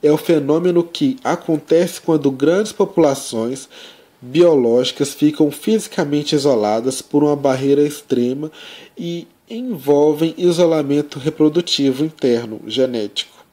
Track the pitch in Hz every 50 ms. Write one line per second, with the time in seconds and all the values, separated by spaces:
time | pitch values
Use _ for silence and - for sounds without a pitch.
0 | - 147 151 156 - - 170 156 143 135 151 165 175 180 175 170 170 170 - -
1 | 151 135 127 - - 120 156 170 - - 160 151 - - 165 165 180 175 - -
2 | - - 160 151 147 143 135 127 139 151 170 190 220 214 - - 202 - - -
3 | 160 143 135 135 - - - 113 113 117 131 135 - _ - - - - - -
4 | _ _ _ _ 127 123 131 156 175 170 160 139 123 117 117 123 123 123 - -
5 | 143 139 - - 147 151 147 - 156 147 143 - - - 220 220 208 - - -
6 | 170 147 143 147 147 - 156 147 131 147 135 113 104 104 107 113 117 131 131 -
7 | - _ - 147 147 147 147 143 139 139 131 131 135 139 143 143 147 147 143 -
8 | - _ 135 120 120 123 131 139 151 156 - - - - - - - - _ -
9 | 180 170 170 170 - _ _ _ _ _ 226 226 254 254 226 151 131 143 147 143
10 | 147 151 151 147 165 165 160 - 180 175 170 160 180 165 165 156 143 139 143 147
11 | 147 147 - 143 127 156 156 - 156 156 151 175 175 - - - 143 139 131 131
12 | 151 160 156 - - 131 120 117 117 110 110 - - 110 107 123 131 127 120 117
13 | 104 101 - - - - _ _ - _